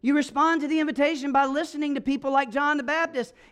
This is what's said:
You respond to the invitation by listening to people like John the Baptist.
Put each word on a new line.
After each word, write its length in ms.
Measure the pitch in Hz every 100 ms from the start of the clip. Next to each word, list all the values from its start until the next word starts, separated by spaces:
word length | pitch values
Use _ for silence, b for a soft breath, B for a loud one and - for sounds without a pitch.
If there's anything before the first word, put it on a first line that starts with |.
You 140 | 247 294
respond 460 | - 277 320 330
to 60 | 294
the 120 | 320
invitation 540 | 302 277 302 294 277
by 120 | 269 269
listening 500 | 285 320 294 294 277
to 60 |
people 300 | 277 277 269
like 180 | 269 269
John 280 | 269 294 294
the 60 |
Baptist. 500 | 254 311 330 254 - b b